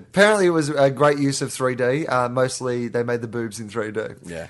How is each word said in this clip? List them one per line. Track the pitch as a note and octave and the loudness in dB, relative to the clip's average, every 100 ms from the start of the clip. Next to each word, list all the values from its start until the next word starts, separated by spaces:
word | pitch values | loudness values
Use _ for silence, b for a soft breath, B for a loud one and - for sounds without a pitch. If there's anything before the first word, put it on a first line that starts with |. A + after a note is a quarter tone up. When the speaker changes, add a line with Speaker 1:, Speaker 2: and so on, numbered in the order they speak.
| - | -2
Speaker 1:
Apparently | F#3 G#3 G#3+ F3+ | 4 4 6 4
it | |
was | D#3+ D3 | 2 0
a | C#3+ C#3 | 4 2
great | C3 D3 C#3+ | 4 2 4
use | C#3 C3+ | 0 0
of | C#3 | -4
three | - C3 B2+ | -2 -2 0
D. | B2 C#3 D#3+ | 0 0 0
Uh, | B2+ B2 | 0 0
mostly | B2 C3 - B2+ B2 A#2+ | 0 -2 -2 -4 -4 -2
they | A#2 | -2
made | A#2+ A#2+ | -2 -4
the | A#2 | -4
boobs | A#2 A2+ G2+ | -6 -6 -8
in | G#2+ | -8
three | A2+ G#2+ | -6 -6
D. | G#2+ A2+ G#2 | -6 -8 -10
Speaker 2:
Yeah. | - E2+ | -14 -12